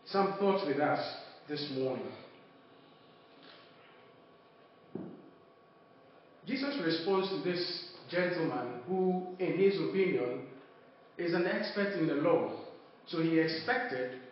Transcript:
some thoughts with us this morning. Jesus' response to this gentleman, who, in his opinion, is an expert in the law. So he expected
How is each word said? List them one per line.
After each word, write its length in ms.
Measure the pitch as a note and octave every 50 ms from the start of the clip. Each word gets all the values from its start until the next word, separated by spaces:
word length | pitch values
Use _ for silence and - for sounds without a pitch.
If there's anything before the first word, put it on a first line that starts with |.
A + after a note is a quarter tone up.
| -
some 280 | - - G3 G3 F#3+ - -
thoughts 260 | G3+ G3 F3 - -
with 140 | D3+ C3+ C#3+
us 240 | D3 D3+ D3+ - - - - - - - - - -
this 240 | - D3+ C#3 C#3+ C#3+ C3+
morning. 300 | C3 C3 C3 B2 A2+ - - - - - - - - - - - - - - - - - - - - - - - - - - - - - - - - - - - - - - - - - - - - - - - - - - - - - - - - - - - - - - - - - - - - - - - - - - - - - - - - - - - - - - - - -
Jesus' 340 | D#3+ C4 C4+ C4+ C#4+ C#4 -
response 460 | E3+ D#3+ E3 E3 - F#3+ G3 F#3+ F#3 F#3
to 140 | F#3 D3+
this 480 | D#3 F3+ F3 F3 F3 - - - - - - - - -
gentleman, 680 | E3+ F3 F3+ F3 F3 E3 D#3+ D3 - - A#2+ - - - - -
who, 380 | F#3 F#3 F#3 F#3 F#3 F#3 - - - -
in 200 | F#3+ D#3+ D#3 F3
his 160 | G3 G3 - E3
opinion, 680 | D#3+ - F#3+ G3 F#3+ F3+ - - - - B2+ C3 - - - - - - - - - - - - - - - -
is 160 | E3+ E3+ E3+
an 120 | E3+ F3
expert 460 | F#3+ G3+ A3 G#3+ - - G#3 G3 - - F3
in 80 | D#3+
the 80 | D3 C#3+
law. 360 | C#3+ D#3 E3+ E3 - - - - - - - - - - - - - - -
So 120 | - E3
he 180 | E3 E3 E3 D#3+
expected 840 | D#3+ D#3+ - - - - B3+ - - - C3+ B2+ B2+ B2+ B2+ - - -